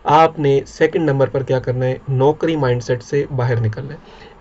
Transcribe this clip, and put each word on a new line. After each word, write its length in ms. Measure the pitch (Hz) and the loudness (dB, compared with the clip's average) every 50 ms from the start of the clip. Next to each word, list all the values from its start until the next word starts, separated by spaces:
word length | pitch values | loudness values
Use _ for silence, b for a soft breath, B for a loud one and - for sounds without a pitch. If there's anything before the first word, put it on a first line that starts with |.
| B | B
आपने 560 | - 147 160 165 156 156 156 143 139 139 135 - - | 2 4 4 4 4 2 0 0 2 2 2 0 -4
सेकंड 420 | - - 160 156 160 175 160 147 | -2 0 0 0 0 0 0 0
नंबर 180 | 135 135 131 120 | 2 2 0 0
पर 140 | - 135 | 0 -4
क्या 160 | 127 - 131 127 | -2 -2 -2 -2
करना 240 | - 127 123 127 127 | -2 -4 -4 -2 -2
है, 160 | 127 131 - - 135 | -2 -4 -6 -6 -4
नौकरी 460 | 135 127 135 147 156 156 - 165 165 151 | 0 2 2 2 2 2 -2 -2 0 0
माइंडसेट 440 | 135 123 123 120 117 - 123 117 | 0 0 0 -2 -2 -4 -4 -4
से 240 | - - 147 143 - - | -4 -4 -4 -4 -2 -2
बाहर 280 | 143 127 120 127 120 117 | -4 -4 -2 -2 0 0
निकलना 320 | 113 110 - 139 139 139 | -2 -2 -4 -6 -12 -14
है। 60 | 147 - B B B B B B B B | -14 -16 B B B B B B B B